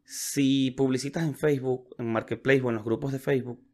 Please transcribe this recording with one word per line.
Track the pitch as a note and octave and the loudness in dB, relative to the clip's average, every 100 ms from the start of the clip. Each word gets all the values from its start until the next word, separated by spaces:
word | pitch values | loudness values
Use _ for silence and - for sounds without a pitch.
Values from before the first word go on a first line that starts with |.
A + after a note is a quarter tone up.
Si | - - - C#3+ C3+ C3+ C3 | -16 -10 -6 0 2 4 2
publicitas | B2+ C3+ C3 C#3 E3 | 0 0 0 -2 -2
en | D#3+ | -2
Facebook, | C3 D#3 C#3+ C3 B2+ - - | 0 0 0 0 -4 -6 -8
en | A#2 | -2
Marketplace | A2+ A2+ A2+ C3+ C3+ | -2 -2 -2 2 4
o | B2 | 4
en | |
los | A2+ | -2
grupos | A2 A2+ C#3+ | 0 -2 -2
de | C3+ | -4
Facebook, | C#3+ C#3 A#2+ A#2 _ | 0 0 -2 -10 _